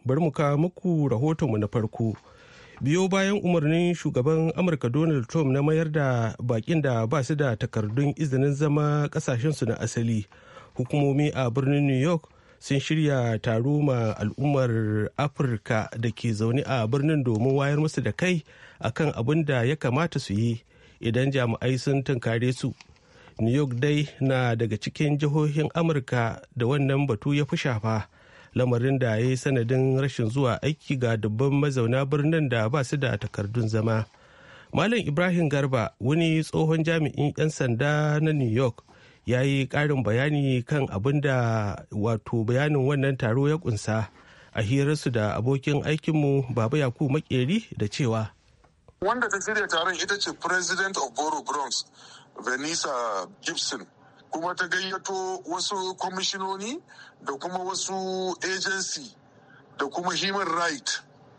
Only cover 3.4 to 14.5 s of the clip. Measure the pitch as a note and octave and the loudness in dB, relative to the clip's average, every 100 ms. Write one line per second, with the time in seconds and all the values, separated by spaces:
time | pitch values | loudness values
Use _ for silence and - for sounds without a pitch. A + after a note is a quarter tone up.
3.4 | F3+ E3+ D3 E3 F3 E3+ D3+ C3 C3 D#3+ | 2 2 4 4 2 0 0 0 2 2
4.4 | D#3+ - F3+ D3+ - C#3 E3 C#3+ A#2 E3 | 2 2 0 0 0 2 2 2 0 0
5.4 | C#3 C3+ D3 D#3 D#3+ D#3 C3+ B2 A2+ - | 2 2 4 2 2 0 2 2 0 -2
6.4 | B2 A2+ A2 E3 C#3 A#2 A2 C#3+ B2+ D3+ | -2 -2 0 0 2 2 2 0 0 0
7.4 | C#3 A2+ B2 A2+ G#2+ A#2 C#3+ C#3 D3+ C3 | 0 0 -2 -2 -2 0 0 0 0 2
8.4 | C#3 C#3 D3+ D3 D3 D3 D3 - - B2+ | 2 2 2 2 2 2 0 -2 -2 0
9.4 | D3+ D3 A2+ A2 B2 B2 A#2 A2 - - | 0 0 0 0 -2 -2 0 0 -4 -12
10.4 | - - - - B2 D3 C#3+ C#3 D3 - | -20 -20 -14 -8 -2 2 2 4 2 2
11.4 | B2 A#2 C3+ C#3+ C#3+ C3 D3+ E3+ - - | 0 0 2 4 4 4 2 0 -4 -20
12.4 | - - - C#3 - D#3 D3+ C3+ A#2 A2 | -20 -12 -2 -2 0 2 2 2 2 0
13.4 | B2 A2+ B2+ D3 D3 B2 A2 - G#2 - | 0 0 2 2 2 2 0 0 -4 -2
14.4 | C#3+ | 0